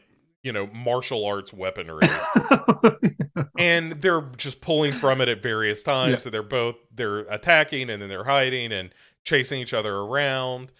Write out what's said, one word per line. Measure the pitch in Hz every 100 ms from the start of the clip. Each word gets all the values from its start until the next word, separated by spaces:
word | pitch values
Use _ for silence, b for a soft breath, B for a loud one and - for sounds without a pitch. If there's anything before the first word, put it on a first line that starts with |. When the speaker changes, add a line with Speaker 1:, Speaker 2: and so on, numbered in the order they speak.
| _ _ _ _
Speaker 1:
you | 127
know, | 107 98
martial | 110 120 123 - 117 101
arts | 101 92
weaponry. | 101 92 - 82 78 -
Speaker 2:
<laughs> | - 640 - - 269 - 185 226 - 196 - 147 - 147 -
Speaker 1:
And | 175 170 165 156
they're | 185 170 139 127
just | 143 131
pulling | - 151 151
from | 127 139 131
it | 123
at | 107
various | 120 110 107 104
times. | - 135 127
Speaker 2:
Yeah. | 123
Speaker 1:
So | 123
they're | 107
both, | 104 127 117 117 _
they're | 113 113 104
attacking | 104 107 - 160 151 143 123
and | 104
then | 101
they're | 95
hiding | 113 139 131 127 117
and | 101 90 _ b b
chasing | - 151 127 135
each | 123
other | 117 107 98
around. | 101 135 143 131 127 127 131 -